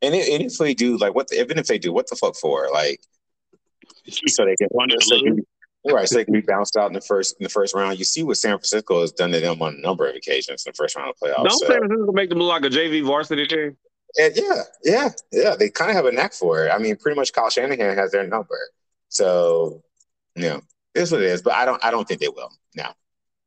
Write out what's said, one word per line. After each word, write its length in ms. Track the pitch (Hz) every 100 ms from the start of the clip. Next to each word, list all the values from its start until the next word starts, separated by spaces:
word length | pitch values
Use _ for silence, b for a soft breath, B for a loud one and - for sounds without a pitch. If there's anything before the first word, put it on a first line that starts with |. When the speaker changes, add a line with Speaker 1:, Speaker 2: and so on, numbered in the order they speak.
Speaker 1:
And 140 | 135 180
i-, 140 | 139
and 120 | 147
if 140 | 247 -
they 160 | 151
do, 240 | 120 120 117
like, 160 | 101
what 140 | 110 135
the, 120 | -
even 200 | 123 160
if 80 | 147
they 100 | 190
do, 140 | 90
what 160 | 92 131
the 60 | 120
fuck 200 | 107 -
for? 340 | 78 69 69
Like, 300 | 73 76 69 _ _ _ _ _ _ _ _ - _ -
so 380 | - 311 - 98
they 100 | 95
can, 140 | 101
Speaker 2:
Want 200 | 123 127
to 100 | 120
Speaker 1:
so 140 | 107 120
they 60 |
can 140 | 135 110
Speaker 2:
lose? 100 | - _ _ _ 139
Speaker 1:
be, 80 |
right, 140 | 131 95
so 80 | 117
they 100 | 110
can 80 |
be 80 | 107
bounced 360 | 104 98 101 110
out 100 | 101
in 60 |
the 80 | 98
first, 340 | - 101 95 -
in 40 |
the 60 | 95
first 260 | 107 98 95
round. 240 | 98 95
You 60 | 95
see 180 | 156
what 140 | 160 104
San 200 | 110 101
Francisco 440 | - 107 - 87
has 100 | 85
done 200 | - 90
to 60 | 85
them 220 | 80 82
on 140 | 80 71
a 60 |
number 260 | 82 90 71
of 80 | 65
occasions 500 | 78 67 65 67 69
in 60 |
the 40 | -
first 200 | 73 71
round 140 | 67
of 60 | -
playoffs, 260 | 71 67
Speaker 2:
Don't 160 | 185 247
Speaker 1:
so. 80 | -
Speaker 2:
San 120 | 240
Francisco 320 | 208 220 208
make 160 | 196 190
them 100 | 170
look 100 | 175
like 140 | 165
a 60 | 139
J 180 | 135 165
V 140 | 156
varsity 440 | 135 143 151 147 143
team? 300 | 160 147 139 _ _ - -
Speaker 1:
And 180 | 156 160
yeah, 260 | 403 320 - _
yeah, 260 | 143 226 277 - -
yeah. 240 | - 208 104
They 140 | 104
kinda 240 | - 180
have 120 | 196 139
a 60 |
knack 220 | 120 180
for 320 | - 87 80 78
it. 60 |
I 60 | 98
mean, 160 | 110 104
pretty 200 | 151 147
much 180 | 131
Kyle 160 | - 113
Shanahan 480 | - 131 131 104 98
has 140 | 95
their 140 | 98 95
number. 320 | 110 95 - - _ _ _ _
So, 760 | - 95 90 85 82 82 78 _ _ _ _ _ -
you 80 |
know, 180 | 85 69 - _ _ -
it 60 |
is 100 | 170
what 100 | 160
it 60 | 95
is. 140 | 87
But 120 | 117
I 120 | 90 127
don't, 180 | 117
I 80 | 117
don't 160 | 117 -
think 140 | 85
they 80 | 73
will. 200 | 65 62 _ _ -
No. 120 | 64 - _ _ _ _